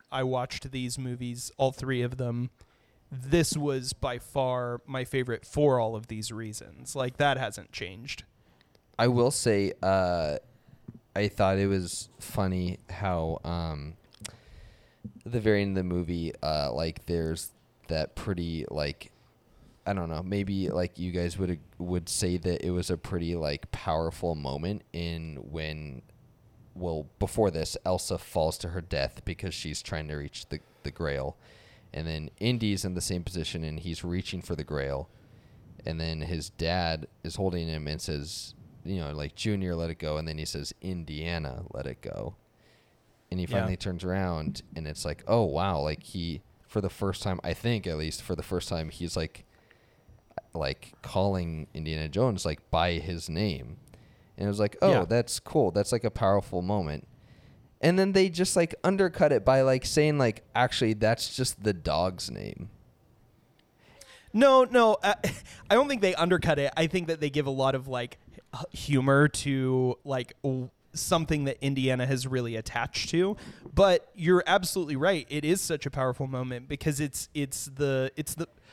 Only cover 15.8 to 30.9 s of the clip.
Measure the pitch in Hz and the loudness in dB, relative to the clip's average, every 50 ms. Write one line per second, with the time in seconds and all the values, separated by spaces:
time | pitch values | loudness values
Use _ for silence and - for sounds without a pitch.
15.8 | 92 90 87 90 87 82 87 85 82 80 - - - 76 78 76 71 67 58 71 | 0 2 0 0 0 0 -2 -2 -2 -4 -4 -4 -2 -2 0 0 0 0 -2 -2
16.8 | 82 82 80 - - - 85 85 80 80 82 82 - - - _ _ _ _ _ | -2 -2 -4 -6 -6 -2 -2 0 0 0 -2 -4 -6 -10 -14 _ _ _ _ _
17.8 | _ - 82 78 78 - - - - 107 95 87 85 85 82 80 60 - - 76 | _ -4 -2 -2 -2 -4 -6 -6 -6 -4 -4 -2 -2 -2 -4 -4 -4 -4 -4 -2
18.8 | 73 71 69 - - - - _ _ _ _ _ _ _ _ - - - - _ | -2 -2 -4 -6 -10 -20 -20 _ _ _ _ _ _ _ _ -20 -20 -20 -20 _
19.8 | _ - 101 95 85 82 80 80 90 92 101 101 101 95 98 95 92 - - 87 | _ -4 -2 -2 -2 -4 -4 -6 -4 -2 -2 -2 -2 -2 -2 -2 -2 0 0 0
20.8 | 90 85 - - 90 90 87 90 87 85 85 95 95 87 87 80 - - - - | -2 -2 -4 -6 -6 -4 -2 -2 -2 -2 -2 -2 -2 -2 -2 -4 -8 -12 -12 -10
21.8 | 90 87 90 90 85 - - - - 90 87 87 80 92 87 - - 87 90 90 | -6 -2 -2 -2 -2 -2 -2 -2 0 0 0 0 0 -2 -2 -2 -2 -2 -2 -2
22.8 | 85 - 87 80 - - 95 87 85 85 87 85 78 73 73 71 - - - - | 0 -2 -2 -4 -4 -4 -4 -4 -2 -2 -2 -2 -2 -2 -2 -4 -6 -8 -10 -6
23.8 | - 87 80 80 82 82 - - - 85 80 73 71 67 67 71 80 95 104 104 | -2 -2 0 0 0 -2 -4 -4 -2 -2 -2 -2 -4 -4 -4 -4 -2 -4 -4 -4
24.8 | - _ - 85 85 85 82 82 80 80 73 65 50 - 76 82 78 78 76 78 | -8 _ -8 -6 -6 -4 -4 -6 -8 -8 -10 -12 -12 -8 -8 -6 -6 -6 -6 -8
25.8 | 76 73 65 62 - - - - - _ _ _ _ _ _ - - - - 90 | -8 -10 -12 -14 -16 -18 -20 -20 -20 _ _ _ _ _ _ -20 -20 -20 -12 -6
26.8 | 90 87 82 78 71 - - - 104 - - - 107 95 78 80 78 - - - | -4 -4 -4 -4 -6 -8 -6 -4 -4 -2 2 2 2 2 2 0 -2 -4 -4 -4
27.8 | - 90 92 87 - - 92 87 - - - 87 80 80 78 - - 87 85 92 | -2 0 0 0 0 -4 -6 -6 -6 -4 -2 0 0 0 0 -2 -6 -6 -6 -8
28.8 | 82 - - 71 67 - - - - 95 85 - - 92 82 - - 78 76 - | -6 -4 -2 -2 -2 -2 -4 -8 -10 -8 -8 -6 -6 -8 -6 -6 -8 -8 -8 -8
29.8 | - - - 78 78 73 76 73 73 73 - - - - - 76 - _ _ _ | -8 -6 -6 -6 -6 -6 -6 -6 -8 -8 -10 -14 -12 -10 -10 -12 -12 _ _ _
30.8 | - 73 | -12 -10